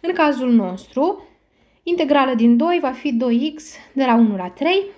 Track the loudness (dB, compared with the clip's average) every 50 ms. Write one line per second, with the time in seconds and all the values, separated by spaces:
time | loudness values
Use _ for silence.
0 | -4 -6 -2 0 0 0 0 0 0 2 2 2 2 0 -6 -10 -14 -10 -4 -2
1 | -2 -2 -2 -6 -10 -20 _ _ _ _ _ _ _ _ _ _ _ -6 -2 -2
2 | 0 0 2 2 2 0 0 2 4 4 4 4 2 2 0 0 -2 -4 -6 -4
3 | -6 -4 -2 -2 -2 0 0 0 -2 -2 -6 -10 -18 -18 -20 -20 -20 -12 _ -2
4 | 0 2 4 4 4 2 2 -2 -8 -10 -8 -4 -2 0 0 0 -2 -4 -12